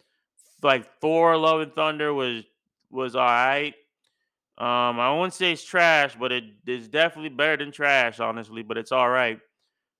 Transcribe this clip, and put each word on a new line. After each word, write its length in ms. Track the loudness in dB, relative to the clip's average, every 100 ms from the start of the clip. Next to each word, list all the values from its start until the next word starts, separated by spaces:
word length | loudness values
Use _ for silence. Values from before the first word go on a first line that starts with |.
| _ _ _ _ _ _
Like, 380 | 0 0 0 _
Thor: 360 | 0 2 4 4
Love 260 | 4 2
and 120 | -2
Thunder 400 | -4 -4 -2 -4
was, 300 | -2 -4 -6 -10 _ _ _ _
was 240 | -8 -4
aight. 600 | 0 2 4 2 0 -4 -10 _ _ _ _ _ _ _ -6
Um, 440 | -2 0 0 0
I 120 | 0
wouldn't 220 | 0 -4
say 160 | -2 -4
it's 140 | -4
trash, 500 | -4 2 4 4 2
but 160 | -2 -6
it 140 | -6 -8 -14
is 240 | -10 -10 -6
definitely 420 | 0 0 -2 -10
better 260 | -2 -2 -2
than 160 | -4
trash, 480 | -4 0 2 2 -2
honestly, 420 | -6 -6 -10 -12
but 160 | -10 -10
it's 140 | -4
all 180 | 0 2
right. 300 | 2 0 -4 _ _ _ _ _ _